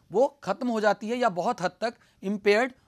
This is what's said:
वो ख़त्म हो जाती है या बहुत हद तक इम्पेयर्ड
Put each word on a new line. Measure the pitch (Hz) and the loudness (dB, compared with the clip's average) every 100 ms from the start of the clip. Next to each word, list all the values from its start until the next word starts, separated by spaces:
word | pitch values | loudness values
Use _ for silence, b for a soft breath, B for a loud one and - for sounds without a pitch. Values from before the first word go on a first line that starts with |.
| - | -6
वो | 196 277 - | 0 0 -2
ख़त्म | - 202 247 | -8 -4 -4
हो | 220 | 0
जाती | 208 202 214 | 0 0 -2
है | 247 | 0
या | 240 | 0
बहुत | 175 180 240 | 0 -4 -2
हद | 175 - | -4 -4
तक | 226 - b b | -8 -8 b b
इम्पेयर्ड | 196 208 208 208 262 - | -6 -2 2 2 2 -4